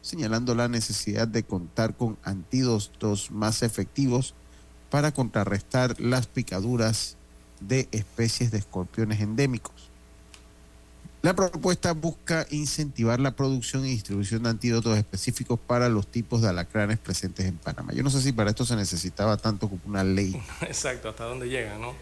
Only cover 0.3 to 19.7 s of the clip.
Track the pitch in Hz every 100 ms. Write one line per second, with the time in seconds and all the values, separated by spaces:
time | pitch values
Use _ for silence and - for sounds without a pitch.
0.3 | 113 123 117 120 120 - 104 - 104 113
1.3 | 113 - 95 85 - 113 - 120 101 -
2.3 | 98 82 131 127 110 101 - 107 101 -
3.3 | 104 107 110 117 - 95 - 139 123 131
4.3 | - - - - - - 143 151 143 117
5.3 | 110 98 101 - 127 127 - 120 127 117
6.3 | - - 92 110 123 113 110 - - -
7.3 | - - - 98 131 131 107 101 - 117
8.3 | - 123 107 - 92 90 - 110 107 104
9.3 | 113 139 120 - - - - - - -
10.3 | - - - - - - - - - 165
11.3 | 190 185 165 185 180 180 160 165 - -
12.3 | 165 - 147 143 - 147 131 113 120 139
13.3 | 117 135 131 117 135 131 120 98 101 98
14.3 | 113 120 113 120 117 113 107 101 95 -
15.3 | - - 120 - 120 123 107 - 120 107
16.3 | 120 110 87 85 110 104 107 - 90 92
17.3 | - 95 82 82 73 - - 139 135 135
18.3 | 113 104 110 120 117 95 85 90 - 104
19.3 | 107 110 104 107